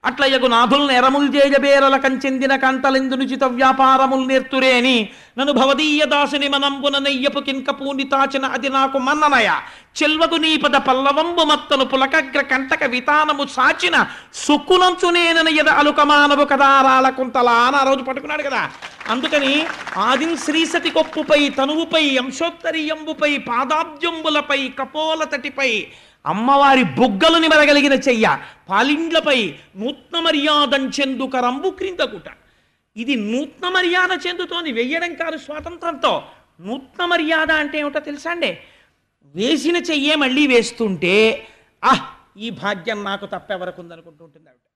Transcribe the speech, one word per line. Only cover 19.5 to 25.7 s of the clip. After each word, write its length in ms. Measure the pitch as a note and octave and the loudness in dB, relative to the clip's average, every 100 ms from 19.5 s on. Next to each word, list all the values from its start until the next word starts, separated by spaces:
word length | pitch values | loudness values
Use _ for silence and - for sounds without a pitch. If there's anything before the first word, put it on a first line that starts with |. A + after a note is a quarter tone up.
| C#4+ D#4+ - - - | 0 -2 -8 -10 -4
"ఆదిన్ 400 | G#3+ C4 D#4+ E4 | 0 0 0 -4
శ్రీసతి 520 | - D#4 E4 E4+ E4 | -2 0 0 -2 -2
కొప్పుపై 600 | D4 D#4 - D4+ D4+ C#4+ | -2 -2 -2 2 2 2
తనువుపై 680 | C#4 C4+ D#4 E4 E4 D4 C4+ | 0 -2 -2 -2 0 0 0
అంశోత్తరీయంబుపై 1200 | B3+ C4 E4 E4+ E4 D#4+ D4+ D#4 D#4 D4+ D4+ C#4+ | -4 -4 -6 -4 -6 -4 -4 -6 -8 -4 -2 -2
పాదాబ్జంబులపై 1300 | - A#3+ C4 D#4 E4 D4+ E4+ E4 D#4+ D4+ D4 C#4 C4 | -4 -4 -2 -2 -4 -4 -6 -4 -2 -2 -2 -4 -4
కపోల 560 | C4 C4+ D4+ D#4 D#4+ | -8 -10 -4 -4 -2
తటిపై", 640 | D#4 D4 C#4+ C4+ C4+ | -4 -6 -8 -4 -2